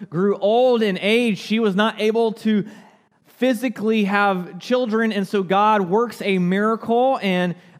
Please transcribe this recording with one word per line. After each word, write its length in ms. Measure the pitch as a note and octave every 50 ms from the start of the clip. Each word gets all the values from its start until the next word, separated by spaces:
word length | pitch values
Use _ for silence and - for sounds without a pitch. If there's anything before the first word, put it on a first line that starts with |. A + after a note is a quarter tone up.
| G3+ -
grew 260 | - E3 F#3+ G3+ F#3+
old 460 | - F3+ G3+ A3 A#3+ B3+ B3+ B3 A#3
in 140 | A3 G#3 F#3 F3+
age. 380 | F3+ G3+ A3 A#3+ B3 A#3 G3 -
She 200 | - - G#3 A3+
was 160 | A3+ G#3 F#3
not 260 | G3 G#3+ A3 - -
able 320 | G#3+ G#3+ A3 A3+ A#3 A3+
to 340 | G#3+ - - A3 G#3+ G3+ F3 - - - - - _ _ _ _ _ _ _
physically 800 | _ _ - A#3+ C4 B3+ G#3 B3 B3+ G#3+ - G3+ A3 A3+ A3 G3+
have 560 | F#3+ G3+ G3+ G3+ G3+ F#3+ F3+ F3+ E3 E3+ F3
children, 500 | - - B3 B3+ B3+ A3 G#3+ A3 A3+ A3
and 160 | G3+ G3+ G3
so 160 | - - G3+
God 460 | F#3+ D#3+ F#3+ G3 G#3 G#3+ A3 G#3 F#3+ E3
works 320 | F#3 A3 A#3+ A3 - -
a 160 | F3+ G3+ F#3+ F#3
miracle, 800 | F3 F3 F#3+ G3+ G#3 A3 A3+ A3 - A#3 A#3 A#3+ B3+ C4+ C4+ -
and 340 | - G3 F#3 F3+ F3+ F3+ E3+ - - - -